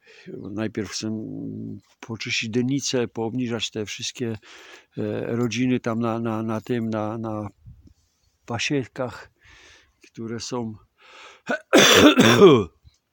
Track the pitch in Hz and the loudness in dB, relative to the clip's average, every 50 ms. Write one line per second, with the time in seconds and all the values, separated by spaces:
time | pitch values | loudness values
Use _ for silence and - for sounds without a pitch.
0 | _ _ - - - - - - - - 101 101 110 107 - 113 104 92 - - | _ _ -20 -20 -20 -18 -16 -14 -12 -10 -6 -6 -6 -6 -4 -6 -8 -8 -8 -8
1 | - 110 110 110 110 107 107 107 110 110 107 107 110 110 107 104 - _ _ _ | -6 -6 -6 -6 -8 -10 -10 -10 -10 -10 -10 -10 -10 -12 -12 -14 -16 _ _ _
2 | - - 113 107 - 123 120 - 123 113 104 123 120 127 139 139 - - - 127 | -14 -12 -12 -10 -8 -6 -6 -6 -4 -4 -2 -2 0 0 -2 -2 -2 -2 -2 -2
3 | 120 107 - 117 113 113 113 127 127 117 120 110 - - - 113 107 98 - - | -2 -4 -4 -6 -6 -4 -4 -4 -4 -4 -4 -4 -6 -6 -6 -8 -8 -8 -8 -10
4 | 113 - - - 127 113 110 104 - - - - - - - - _ _ - - | -10 -10 -8 -6 -6 -6 -6 -8 -12 -18 -20 -20 -20 -20 -20 -20 _ _ -8 -6
5 | 107 104 107 113 - - 120 117 123 120 107 117 131 127 127 120 - 120 113 113 | -4 -4 -4 -4 -4 -4 -2 -2 -2 -2 0 0 0 0 0 0 0 -2 -2 -2
6 | 117 117 110 117 113 117 110 110 113 113 113 110 107 - 127 120 113 113 110 110 | -2 -2 -2 -2 -2 -2 -4 -4 -4 -4 -4 -4 -4 -4 -4 -2 -2 -2 -2 -2
7 | 107 107 110 117 113 113 107 107 104 101 - _ - - - _ - - _ _ | -4 -4 -6 -6 -8 -8 -8 -8 -8 -10 -12 _ -20 -20 -20 _ -20 -20 _ _
8 | _ _ _ _ _ _ _ _ _ - - 117 - - 151 139 123 - - - | _ _ _ _ _ _ _ _ _ -8 -6 -4 -4 -2 -2 -2 -4 -4 -8 -8
9 | 127 123 - - - - _ _ _ _ - - - - - _ _ _ _ _ | -8 -8 -10 -14 -20 -20 _ _ _ _ -20 -20 -20 -20 -20 _ _ _ _ _
10 | _ - _ - 113 113 117 113 - - 127 123 120 110 107 101 _ _ _ _ | _ -20 _ -12 -10 -10 -10 -10 -10 -8 -6 -6 -6 -6 -10 -12 _ _ _ _
11 | _ - - - - - - _ - - 240 - - _ - - - - - - | _ -20 -20 -20 -20 -20 -20 _ -8 -6 -6 -6 -2 _ 6 6 6 8 8 8
12 | 202 294 302 262 - 113 120 120 202 185 143 117 98 80 _ _ _ - _ _ | 8 8 8 8 6 6 8 10 10 10 10 8 4 0 _ _ _ -20 _ _
13 | _ _ | _ _